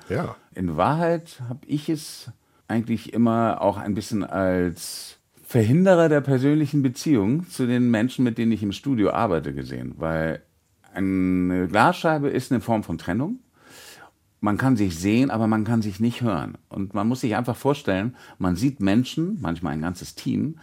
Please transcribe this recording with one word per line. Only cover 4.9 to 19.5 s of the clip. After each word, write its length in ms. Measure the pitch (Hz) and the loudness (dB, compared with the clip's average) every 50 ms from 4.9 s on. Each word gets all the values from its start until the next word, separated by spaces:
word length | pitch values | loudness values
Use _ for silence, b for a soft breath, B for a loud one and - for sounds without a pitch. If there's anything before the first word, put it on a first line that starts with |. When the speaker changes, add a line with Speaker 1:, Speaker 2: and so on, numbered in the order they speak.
| - - - - - _ _ _ _ _ - | -14 -14 -16 -16 -20 _ _ _ _ _ -8
Speaker 2:
Verhinderer 680 | - - 123 107 107 135 175 185 190 185 170 165 160 | 0 2 4 4 6 4 6 6 6 6 6 6 6
der 120 | 151 143 | 4 2
persönlichen 640 | 135 139 139 127 131 143 151 156 147 139 - 147 135 | 2 2 2 2 4 4 4 2 2 2 2 2 2
Beziehung 680 | 131 120 - - 170 143 107 95 104 135 165 180 - | 0 0 -2 0 2 2 4 4 2 0 -2 -4 -6
zu 160 | - - 131 | -4 -2 0
den 240 | 120 123 123 123 120 | 0 2 2 4 4
Menschen, 340 | 117 104 110 127 - - 127 | 4 2 2 0 0 0 0
mit 140 | 120 113 | 0 0
denen 140 | 117 113 113 | 0 0 0
ich 100 | 110 101 | 0 0
im 100 | 107 101 | 0 -4
Studio 380 | 92 - - 143 135 110 98 - | -4 -4 -4 -2 0 2 2 2
arbeite, 420 | - 82 117 104 85 80 69 71 | 2 2 2 2 0 0 -2 -4
gesehen. 440 | 69 69 65 64 64 64 62 65 - | -6 -8 -8 -8 -10 -10 -10 -10 -8
Weil 460 | - 80 80 80 80 80 80 - - - _ _ _ _ _ _ _ _ _ - | -6 -4 -4 -2 -2 -2 -2 -4 -6 -10 _ _ _ _ _ _ _ _ _ -8
eine 760 | 92 98 95 95 95 92 92 92 90 90 90 90 90 90 | -4 -2 0 0 0 0 2 2 0 0 0 0 0 0
Glasscheibe 600 | 82 98 104 123 170 180 - - 165 156 147 143 131 | 2 4 4 6 4 4 2 0 0 0 0 0 -2
ist 220 | - 127 127 - | -2 -2 -2 -2
eine 100 | 131 113 | -2 -2
Form 220 | - - 113 107 101 | 0 0 -2 -2 -2
von 160 | - 85 76 | -4 -6 -6
Trennung. 400 | - - 87 113 143 190 247 254 - _ _ B B B B B B B B B B B B B _ _ _ _ | -6 -4 -4 -2 -2 -4 -6 -8 -12 _ _ B B B B B B B B B B B B B _ _ _ _
Man 160 | - 104 101 | -2 -2 0
kann 200 | 90 120 135 131 | 2 2 2 2
sich 220 | 104 104 92 82 80 | 2 2 0 0 0
sehen, 320 | 90 101 110 120 135 - | 0 2 4 4 2 2
aber 160 | 110 113 113 | 0 0 0
man 160 | 110 110 110 104 | 2 2 0 0
kann 180 | 113 120 117 | 0 0 0
sich 180 | 104 107 92 95 | 0 -2 -2 -2
nicht 220 | 113 120 120 - | -2 -2 -2 -2
hören. 340 | 120 113 92 73 62 50 - - _ - | -2 -2 -2 -2 -4 -8 -10 -14 _ -12
Und 240 | - 95 98 - - | -8 -8 -6 -6 -4
man 140 | 101 101 | -2 -2
muss 140 | 113 127 123 | 0 0 0
sich 140 | - 120 107 | -2 -2 0
einfach 200 | 95 123 123 113 | 0 -2 -2 -4
vorstellen, 600 | - - 135 147 143 - 101 95 92 104 123 127 B B B B | -2 0 0 0 0 0 -2 0 0 -2 -4 -6 B B B B
man 180 | B 92 90 90 | B -2 0 0
sieht 240 | 85 120 143 131 - | 2 0 -2 0 0
Menschen, 600 | 98 95 98 120 127 - - 160 165 185 220 170 | 0 2 2 2 0 0 -2 -4 -4 -4 -4 -4
manchmal 320 | - 82 | -4 -6